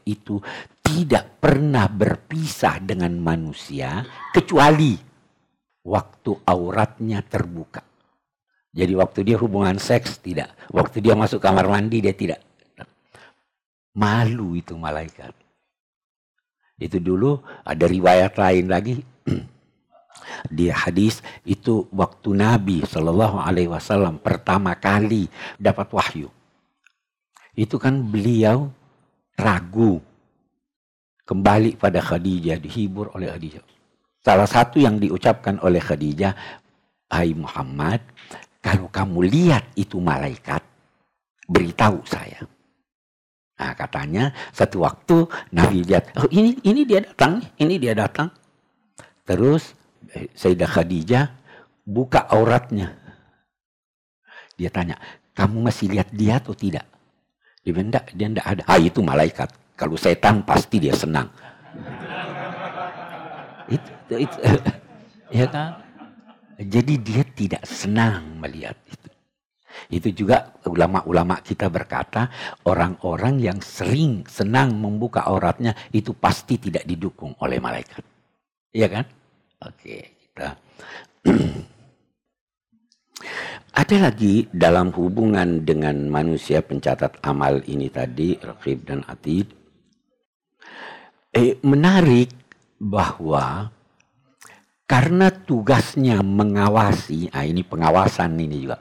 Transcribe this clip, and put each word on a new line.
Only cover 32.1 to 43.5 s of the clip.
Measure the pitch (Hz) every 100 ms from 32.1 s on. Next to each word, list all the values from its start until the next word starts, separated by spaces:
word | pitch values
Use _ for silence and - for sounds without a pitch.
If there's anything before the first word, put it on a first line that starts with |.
| 85 90 92 82 80
dihibur | 73 120 101 95 104 101
oleh | 90
Khadijah. | 87 80 69 - _ _ _ _ _
Salah | - 98 101
satu | 120 - 156
yang | 131 107
diucapkan | 101 95 123 107 - 101 90
oleh | 87
Khadijah, | 78 78 76 73 98 98 - - _ _ _ _ _
"Hai | - 170
Muhammad, | 80 - - 135 69 76 110 - _ - - - _
kalau | - 95 90
kamu | 95 95 85 90
lihat | 139 175 127 -
itu | - 98 92
malaikat, | 87 135 143 120 - - - _ _ _ _ _ _ _ -
beritahu | 87 85 - 107 90 -
saya." | - - - - _ _ _ _ _ _ _ _ _ _